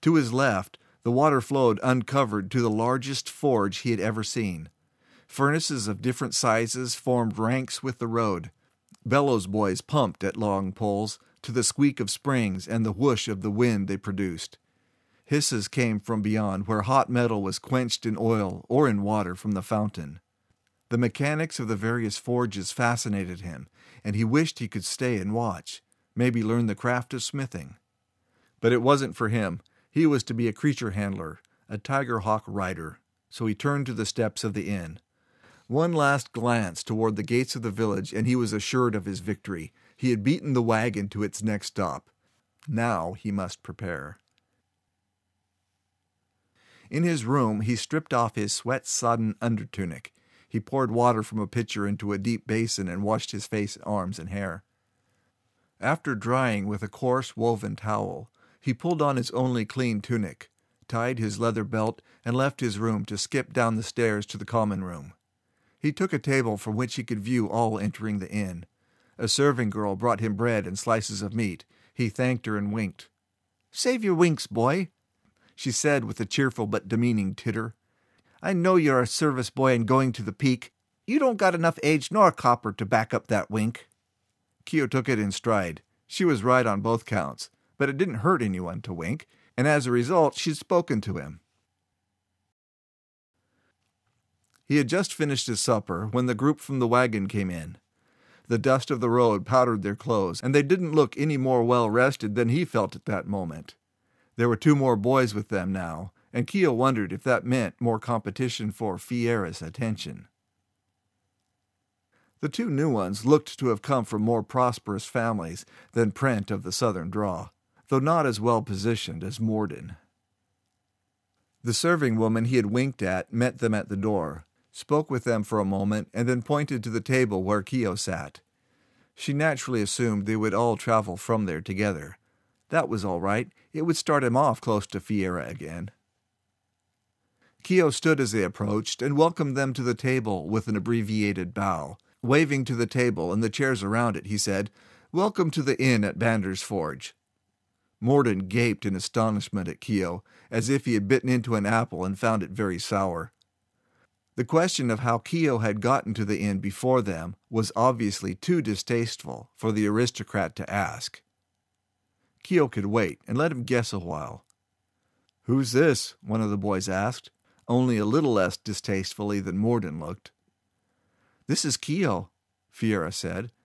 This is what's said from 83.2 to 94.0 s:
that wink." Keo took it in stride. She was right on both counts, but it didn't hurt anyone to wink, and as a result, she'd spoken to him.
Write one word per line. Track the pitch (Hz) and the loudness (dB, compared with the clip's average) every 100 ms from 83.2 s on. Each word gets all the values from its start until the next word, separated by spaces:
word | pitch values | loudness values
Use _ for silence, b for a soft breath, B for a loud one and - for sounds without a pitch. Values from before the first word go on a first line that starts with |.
| - | 0
that | 101 - | -2 0
wink." | 107 110 - - _ _ _ _ _ _ _ | -2 -2 -4 -16 _ _ _ _ _ _ _
Keo | - 156 131 | -2 0 2
took | 135 127 | 0 0
it | 113 | 0
in | 101 | 0
stride. | - 120 104 87 76 _ _ - | -2 2 2 0 -8 _ _ -10
She | - | 0
was | 175 120 | 2 2
right | 120 127 113 | 4 4 4
on | 101 | 0
both | 110 117 | 0 0
counts, | - 104 71 - - _ _ - | 0 -2 -2 -8 -16 _ _ -2
but | 139 | -2
it | 139 | 0
didn't | 190 110 160 | -2 0 2
hurt | 165 | 2
anyone | 107 92 87 90 | 0 -2 -6 -8
to | - | -8
wink, | 85 82 80 - b b - | -6 -4 -6 -8 b b 0
and | 143 | 2
as | 147 127 | 2 2
a | |
result, | 120 123 175 147 - | 2 4 4 4 2
she'd | 165 147 | -4 -4
spoken | - 180 165 113 | 0 0 2 -2
to | 104 87 | -2 -6
him. | 71 85 _ _ _ _ _ _ _ _ _ _ _ _ _ _ _ _ _ _ _ _ _ _ _ _ _ _ | -8 -14 _ _ _ _ _ _ _ _ _ _ _ _ _ _ _ _ _ _ _ _ _ _ _ _ _ _